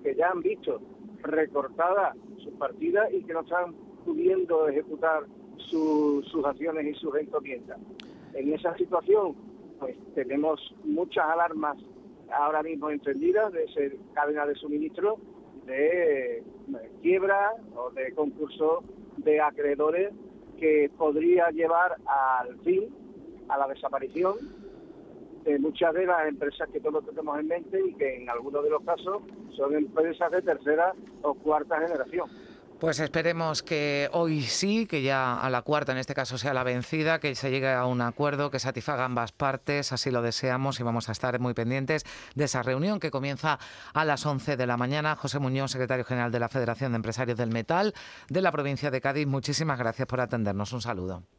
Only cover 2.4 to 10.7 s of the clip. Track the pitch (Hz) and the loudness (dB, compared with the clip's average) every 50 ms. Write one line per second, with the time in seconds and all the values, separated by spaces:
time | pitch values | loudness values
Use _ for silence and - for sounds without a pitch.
2.4 | - - - - 143 135 123 - 156 170 175 202 214 208 185 190 - - 165 165 | -14 -16 -8 -4 -4 -4 -4 -2 -2 2 4 4 2 2 0 -2 -4 -2 -4 -4
3.4 | 160 - 170 175 180 175 165 - - - - - - 175 165 156 170 185 - - | -4 -2 0 -2 -2 -2 -6 -14 -18 -20 -20 -10 -4 -4 -2 2 4 4 4 4
4.4 | 180 170 170 156 156 151 139 143 - - 160 147 - 160 160 156 147 - - - | 2 2 4 4 4 4 4 2 -2 -2 -6 0 2 2 2 2 0 -4 -16 -20
5.4 | - - - - - - - 160 156 156 156 151 151 147 143 143 135 - - 160 | -20 -20 -18 -18 -10 -2 0 2 2 4 4 4 4 4 2 0 -2 -2 -4 0
6.4 | 135 143 135 131 147 165 160 156 147 147 151 - - 160 135 147 151 - - 151 | 0 0 -2 -2 -2 -2 -2 -2 -2 -4 -4 -4 -6 -2 -2 -2 -2 0 -4 -4
7.4 | 135 139 131 120 117 - - - - - - - - - - - - - - 143 | -4 -4 -10 -10 -10 -12 -14 -14 -14 -18 -18 -18 -18 -18 -18 -20 -20 -12 -8 -4
8.4 | 135 143 156 151 165 175 170 - 180 175 - 175 165 175 202 214 202 175 - - | 0 0 0 0 0 -2 0 0 -2 2 2 0 4 6 6 6 6 2 -2 -6
9.4 | - - - - - - - - - - - - - - - - 135 127 135 143 | -12 -18 -18 -18 -20 -20 -14 -10 -10 -10 -10 -10 -16 -8 -4 -4 -2 0 0 0
10.4 | 151 160 156 - - - | 2 2 0 0 -4 -16